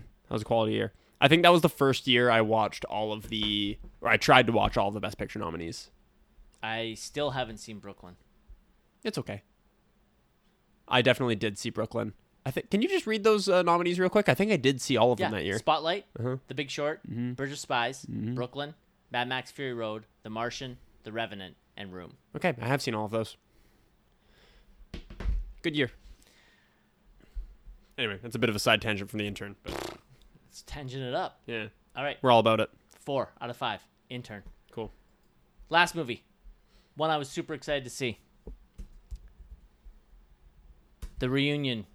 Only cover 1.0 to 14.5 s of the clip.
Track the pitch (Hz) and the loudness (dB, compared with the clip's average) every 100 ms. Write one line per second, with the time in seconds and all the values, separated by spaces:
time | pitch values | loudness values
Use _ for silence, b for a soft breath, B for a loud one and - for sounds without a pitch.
1 | b b 139 165 175 175 156 - 135 127 | b b 6 8 10 8 6 4 2 2
2 | - 120 123 113 110 110 104 - - 101 | 2 4 6 6 4 2 0 -2 -6 -4
3 | 107 107 104 110 107 104 101 104 - - | -4 -6 -6 -4 -2 0 -2 -4 -12 -6
4 | - 113 - 131 117 113 104 117 101 104 | 2 2 8 8 8 4 2 2 0 -2
5 | 107 104 98 107 85 82 85 - - _ | -6 -6 -8 -6 -6 -6 -8 -10 -16 _
6 | _ _ _ - - _ 110 113 113 107 | _ _ _ -20 -20 _ -8 -6 -6 -8
7 | - 147 147 131 120 107 - 104 101 95 | -10 -4 -4 -2 -6 -8 -14 -14 -14 -18
8 | 90 90 _ _ _ - _ _ _ _ | -20 -20 _ _ _ -20 _ _ _ _
9 | 226 214 - 101 - _ _ _ _ _ | -8 -6 -8 -12 -14 _ _ _ _ _
10 | _ _ _ _ _ _ _ _ - 127 | _ _ _ _ _ _ _ _ 0 2
11 | 123 123 127 107 110 101 120 110 110 117 | 4 2 0 0 -2 -4 -6 -6 -6 -4
12 | 110 - _ _ 131 - - 202 320 381 | -6 -8 _ _ -8 -6 -2 0 2 0
13 | 220 220 214 214 190 185 175 175 175 175 | 0 2 4 4 4 4 4 4 2 0
14 | 185 214 202 135 208 | 2 4 4 2 2